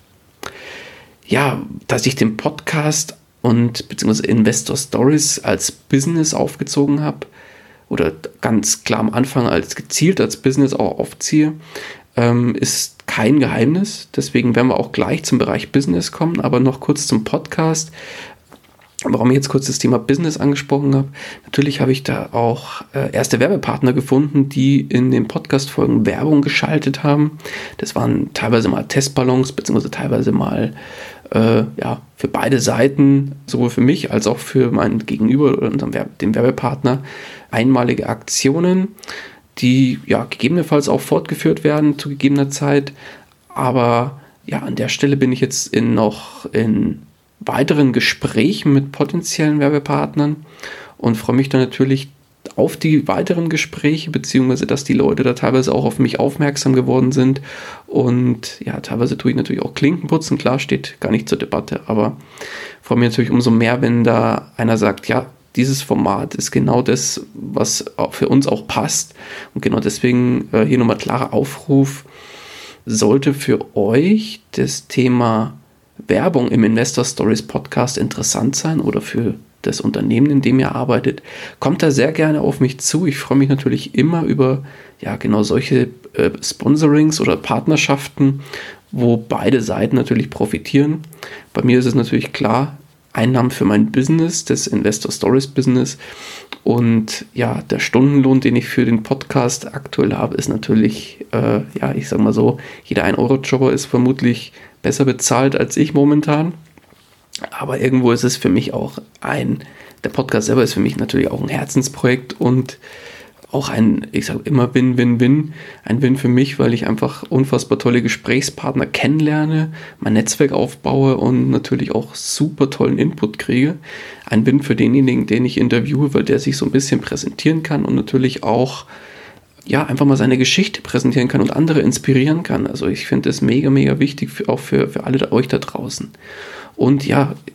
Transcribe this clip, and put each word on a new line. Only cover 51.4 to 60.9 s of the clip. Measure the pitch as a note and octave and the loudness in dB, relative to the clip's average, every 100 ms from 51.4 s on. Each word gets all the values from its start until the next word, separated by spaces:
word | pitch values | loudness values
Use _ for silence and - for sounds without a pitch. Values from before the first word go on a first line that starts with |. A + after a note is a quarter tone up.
| C3+ | 2
dann | C3+ | 2
natürlich | B2+ - C3+ C3+ - _ _ _ - - | 0 0 0 0 -4 _ _ _ -12 -2
auf | - - | -2 0
die | D#3+ D3+ - | 2 2 2
weiteren | - - E3+ E3 | -2 0 0 0
Gespräche, | D#3 - - D3 D#3+ D#3 | -2 -4 -2 -2 -2 -4
beziehungsweise | - - C#3 B2+ B2+ - | -6 0 2 2 0 0
dass | - | -2
die | - | 0
Leute | B2 C3+ - | 0 0 0
da | C3 | 0
teilweise | B2 B2+ C3 C3 | 0 0 2 2
auch | - C3 | 0 0
auf | A2 | 0
mich | B2 - | 0 0
aufmerksam | B2+ C#3 D3 C#3 C#3 | -2 0 -2 0 2
geworden | C3 B2+ B2+ B2+ | 2 2 2 2
sind. | C3+ B2+ C3+ - - - - - | 2 2 2 -6 -16 -16 -18 -6
Und | - B2 B2 B2 A#2 - - | 0 2 2 2 -2 -6 -10
ja, | - - | -8 -8
teilweise | - A2+ B2 C#3+ | -6 -2 -2 0
tue | B2 | -2
ich | B2 | 0
natürlich | - - | -2 -4
auch | - | -4
Klinken | - C#3 F3 D3 | 0 0 0 0
putzen, | D#3+ D#3+ - | -2 0 -2
klar, | A#2+ C3+ | 0 -2
steht | - C3+ - | -2 -4 -4